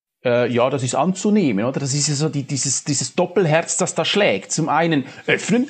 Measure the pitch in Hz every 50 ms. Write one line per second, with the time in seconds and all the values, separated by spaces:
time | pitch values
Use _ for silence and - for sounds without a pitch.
0 | _ _ _ _ - 123 120 120 123 117 120 117 123 131 143 127 131 127 - 131
1 | 151 185 185 - - 208 208 214 170 131 95 98 113 131 135 - 139 135 135 147
2 | 139 151 143 135 156 156 147 143 131 - 143 127 - 135 123 - - 156 139 -
3 | 135 - - 180 180 180 - 208 185 147 151 165 165 - - - 180 - - -
4 | 156 - - 202 208 143 101 95 - - - 160 160 127 143 160 170 165 156 139
5 | 127 - - - - - 139 113 - - 220 240 277